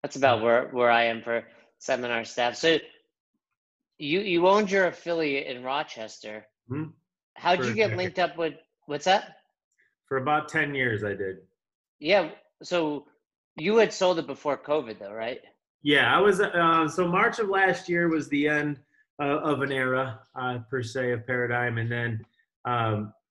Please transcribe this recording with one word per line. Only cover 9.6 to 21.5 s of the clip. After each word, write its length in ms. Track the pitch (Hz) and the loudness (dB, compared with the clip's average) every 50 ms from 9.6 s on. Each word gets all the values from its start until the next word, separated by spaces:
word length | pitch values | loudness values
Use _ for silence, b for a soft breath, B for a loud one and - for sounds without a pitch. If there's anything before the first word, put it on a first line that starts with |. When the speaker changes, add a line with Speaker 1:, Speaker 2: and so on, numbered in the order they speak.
| _ _ _ _ _ _ _ _ _ | _ _ _ _ _ _ _ _ _
Speaker 2:
For 100 | _ 135 131 | _ -4 -2
about 300 | 127 151 151 151 151 - | 0 0 0 0 0 -2
ten 260 | - 160 151 143 143 | -2 -2 -2 0 -2
years, 300 | 135 131 123 110 98 104 | -2 0 0 0 -2 -2
I 100 | 101 98 | -4 -4
did. 240 | 95 98 95 92 - - _ _ _ _ _ _ _ _ _ _ _ | -4 -6 -6 -8 -10 -16 _ _ _ _ _ _ _ _ _ _ _
Speaker 1:
Yeah. 320 | 147 156 196 202 170 156 - - _ _ _ _ | 0 2 2 2 2 0 -8 -16 _ _ _ _
So 440 | - - 180 175 160 151 147 139 - _ _ _ _ _ _ _ _ _ _ | -8 -2 -2 0 0 0 -2 -6 -8 _ _ _ _ _ _ _ _ _ _
you 200 | - 156 190 214 | -6 -2 2 4
had 160 | 226 226 226 | 4 4 4
sold 260 | 220 - 185 180 175 165 | 2 0 2 2 2 0
it 80 | 139 | -4
before 320 | 123 135 - - 151 135 - | -6 -10 -6 -4 -4 -4 -4
covid, 400 | - - 147 156 131 113 107 98 | -2 -2 -2 -2 -2 -6 -12 -12
though, 140 | 104 98 104 | -12 -12 -10
right? 260 | 113 113 117 127 - - - _ _ _ _ _ _ | -8 -8 -8 -8 -10 -14 -20 _ _ _ _ _ _
Speaker 2:
Yeah, 320 | - 143 147 139 123 120 135 | 0 2 4 4 6 4 4
I 60 | 165 | 4
was, 200 | 190 208 190 185 | 4 4 4 2
uh, 480 | 208 - 175 175 170 165 165 165 160 151 | 0 0 2 2 4 4 4 4 2 0
so 180 | 151 185 180 175 | 0 -2 0 0
March 300 | 175 190 220 233 220 - | 2 2 2 0 0 -2
of 100 | 220 190 | -2 -2
last 400 | 196 190 190 185 175 180 - - | 2 2 2 2 2 -2 -4 -2
year 200 | 175 170 175 170 | 0 0 2 2
was 200 | 160 156 139 135 | 0 -2 -2 -2
the 200 | 143 143 147 151 | 0 0 2 2
end, 320 | 151 147 147 147 143 - _ _ _ _ _ _ _ - | 0 0 0 -2 -4 -6 _ _ _ _ _ _ _ -4
uh, 180 | 147 143 143 151 | -2 -2 0 0
of 240 | 151 156 143 127 | 0 -2 0 0
an 100 | 139 139 | 0 -2
era, 480 | 139 135 131 127 127 131 131 127 113 110 _ _ _ 131 | 0 -2 0 0 0 0 -2 -4 -8 -14 _ _ _ -6
uh, 200 | 127 127 123 120 117 _ | -6 -4 -6 -6 -8 _
per 140 | 135 131 | -6 -6
se, 300 | 117 110 - 135 127 123 | -6 -4 -4 -4 -2 -2
of 140 | 123 110 110 | -2 -4 -4
Paradigm, 520 | - 127 123 123 120 | -4 -2 -2 -2 -2